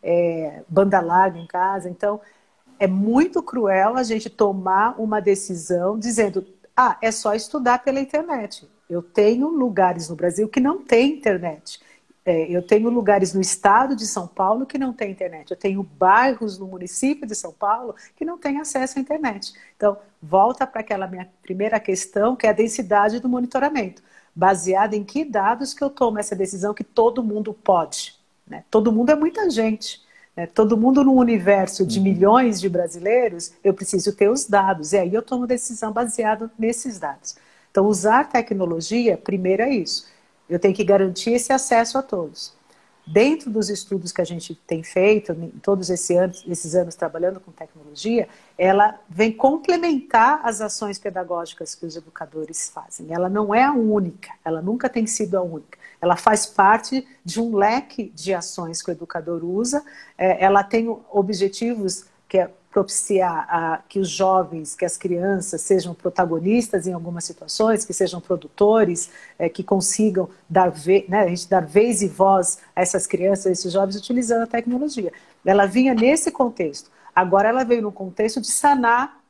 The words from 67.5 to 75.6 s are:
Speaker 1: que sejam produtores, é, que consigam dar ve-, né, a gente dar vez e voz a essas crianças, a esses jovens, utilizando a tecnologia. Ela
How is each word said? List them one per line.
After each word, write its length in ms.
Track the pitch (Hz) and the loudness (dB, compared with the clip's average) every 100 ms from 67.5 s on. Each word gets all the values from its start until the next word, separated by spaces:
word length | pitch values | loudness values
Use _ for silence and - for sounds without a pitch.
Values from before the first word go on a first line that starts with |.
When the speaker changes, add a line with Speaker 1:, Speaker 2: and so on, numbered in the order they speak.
| - 220 214 | 0 2 2
Speaker 1:
que 80 | - | -2
sejam 280 | 180 185 175 | -2 -2 -2
produtores, 920 | - 180 - - 208 220 196 170 - - - _ | -4 -4 -4 2 4 6 4 0 -8 -14 -20 _
é, 100 | 170 | -4
que 140 | 165 | -4
consigam 680 | 185 196 185 - 214 185 180 - _ | 0 0 0 0 0 2 -4 -8 _
dar 200 | 175 180 | 2 2
ve-, 340 | 160 151 196 190 | 0 2 2 2
né, 120 | 196 | 0
a 80 | 190 | 0
gente 200 | 175 - | -2 0
dar 160 | 190 | 0
vez 380 | 160 185 233 208 | 2 2 2 2
e 60 | 196 | -2
voz 500 | 151 190 196 180 - - | 2 4 4 2 -4 -8
a 80 | - | -2
essas 240 | 180 190 - | 0 0 -2
crianças, 400 | 180 185 196 190 | 0 0 0 0
a 40 | |
esses 200 | 170 185 | -2 -2
jovens, 220 | 180 196 | 0 0
utilizando 480 | 196 - 247 233 233 | -4 -4 -2 0 0
a 40 | 233 | 0
tecnologia. 640 | 233 233 247 294 269 190 - _ _ | -4 -2 -4 -4 -4 -8 -10 _ _
Ela 220 | - 202 | 2 4